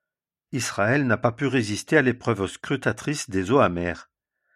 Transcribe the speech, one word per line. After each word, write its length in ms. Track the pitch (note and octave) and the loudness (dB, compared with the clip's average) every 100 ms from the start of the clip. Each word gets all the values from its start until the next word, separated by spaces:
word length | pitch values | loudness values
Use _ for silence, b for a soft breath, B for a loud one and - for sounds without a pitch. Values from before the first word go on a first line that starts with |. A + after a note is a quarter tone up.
| _ _ _ _ _ | _ _ _ _ _
Israël 540 | C3+ - - G2+ C#3 C3 | -6 -4 0 2 2 2
n'a 100 | G#2 | 2
pas 160 | B2 | 0
pu 140 | A2+ C#3 | 0 0
résister 500 | B2+ G#2 G2+ - D#3 | 0 0 -4 2 4
à 60 | |
l'épreuve 440 | B2+ A#2+ - G2+ F#2+ | 4 0 -2 -2 -2
scrutatrice 840 | - - C#3 B2 - - D3 - | -6 -6 -2 -2 -2 -4 -6 -4
des 220 | F#2+ F#2 | -4 2
eaux 80 | C#3 | 4
amères. 520 | G#2 F2 F2 E2 - _ _ _ _ | 4 2 -4 -6 -12 _ _ _ _